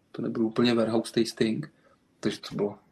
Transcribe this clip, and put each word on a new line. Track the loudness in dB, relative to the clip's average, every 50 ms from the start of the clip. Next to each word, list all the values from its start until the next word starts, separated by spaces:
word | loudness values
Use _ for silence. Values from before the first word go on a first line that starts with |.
| _ _
to | -10 -8
nebyl | -6 -4 -2 0 -2
úplně | 0 2 4 4 4 4
warehouse | 2 2 2 0 0 -2 0
tasting, | 0 0 0 0 0 0 0 0 0 -2 -6 -8 _ _ _ _ _ _ _ _ _ _
takže | -4 -4 -4 -4
to | -8 -8 -4
bylo | -2 -2 -4 -4 -8 _ _